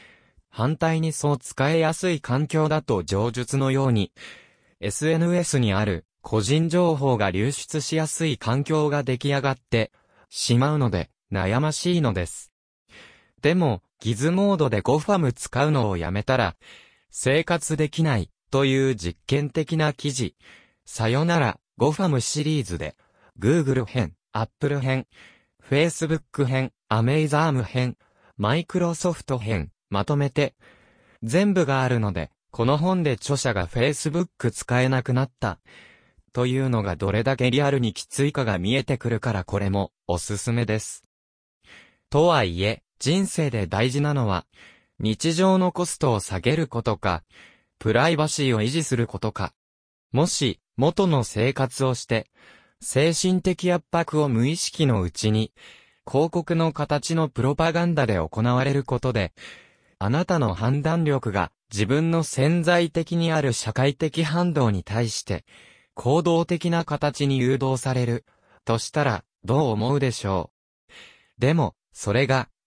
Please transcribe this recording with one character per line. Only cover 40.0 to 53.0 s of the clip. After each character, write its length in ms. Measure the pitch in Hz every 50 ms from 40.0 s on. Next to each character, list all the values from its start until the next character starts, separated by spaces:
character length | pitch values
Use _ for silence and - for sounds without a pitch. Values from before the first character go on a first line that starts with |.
| -
お 120 | - 90 87
す 180 | - - 107
す 160 | 101 - 120
め 140 | 117 120 113
で 140 | 104 107 110
す。 220 | - - - - _ _ _ _ _ _ _ _ _ _ _ _ _ - - - - _ _ _ _ -
と 180 | - 143 165
は 180 | 175 165 135 107
い 180 | 90 85 87
え、 200 | 95 107 113 - _ _ _ -
人 280 | - 135 170 196 190
生 240 | - - - 156 135
で 160 | 117 110 95
大 240 | 80 95 101 120 131
事 100 | 123 143
な 140 | 147 147 143
の 140 | 139 117 104
は、 180 | 92 80 - _ _ - - - - _ _ _ _ -
日 340 | 104 110 110 - - 165
常 260 | 160 170 190 190 190 190
の 140 | 185 180
コ 140 | - 170 175
ス 120 | - - -
ト 140 | 156 135
を 80 | 113 101
下 200 | - - 95 92
げ 140 | - 117 151
る 120 | 165 160
こ 160 | - - 117
と 140 | - 123 104 -
か、 260 | - 95 87 80 - _ _ - - - _ _ _ _ _ -
プ 160 | - 113 104
ラ 160 | 117 143 170
イ 60 | 170
バ 120 | 147 151 151
シ 220 | - - 143 131
ー 60 | 117
を 60 | 107
維 60 | 107 120
持 160 | 143 165 147
す 120 | - 131
る 100 | 117 117
こ 120 | - - 95
と 140 | - 107
か。 220 | - - 95 - _ _ _ _ _ _ _ _ _ _ _ -
も 140 | - 127 165
し、 340 | 180 - - 147 117 - _ _ _ -
元 300 | - 131 165 - - 196
の 180 | 180 151 135 110
生 280 | - - 104 117 135
活 320 | 135 - 135 123 - - 135
を 100 | 131 123
し 120 | - -
て、 240 | - 117 110 - _ _ _ - - - - _ _ _ -
精 320 | - - - 131